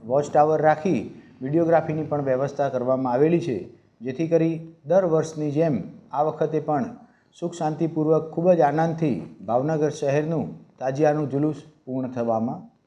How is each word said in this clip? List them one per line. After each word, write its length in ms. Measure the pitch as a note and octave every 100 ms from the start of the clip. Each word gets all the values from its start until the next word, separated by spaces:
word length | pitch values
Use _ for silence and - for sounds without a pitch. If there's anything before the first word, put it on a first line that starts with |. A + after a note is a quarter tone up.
| A2
વોચ 240 | C3 D3
ટાવર 280 | D3+ D3+ D#3
રાખી 640 | D3+ D3+ G3 C3+ F2 - - -
વીડિયોગ્રાફીની 600 | C3 D#3+ E3 E3 D#3+ D#3
પણ 200 | D3 D3+
વ્યવસ્થા 460 | C3+ B2+ C#3 - C#3
કરવામાં 440 | B2+ B2 C3 C3
આવેલી 280 | B2 D#3 E3+
છે, 380 | - G#2+ - - _ _
જેથી 280 | A#2+ C3 D#3+
કરી 460 | E3 E3 D#3+ D#3+ - C#3
દર 180 | F3+
વર્ષની 460 | F#3 D#3+ D3+ D3+ D3+
જેમ 320 | C#3+ E3 A#2+ - - -
આ 100 | C3+
વખતે 380 | D#3 D3+ D#3 D#3
પણ 360 | D3 D3 A2+ - - _ _ -
સુખ 140 | F3
શાંતિપૂર્વક 760 | E3+ D#3 D#3 E3 D#3+ D3+ D#3 D#3+
ખૂબ 220 | - F3+
જ 80 | F3
આનંદથી 760 | D3 D3+ E3 E3 D#3+ G2 - - F#2+
ભાવનગર 440 | A#2+ C#3+ D#3+ D3
શહેરનું 880 | - C#3+ C#3+ D#3 D#3+ F2 D#2+ - _
તાજિયાનું 520 | B2+ C#3 D3+ D3+ C#3+
જુલુસ 320 | C3+ D3+ C#3+ - _
પૂર્ણ 280 | - C3 B2+
થવામાં 580 | B2 A#2 A2+ A#2 D#3+ A3+ _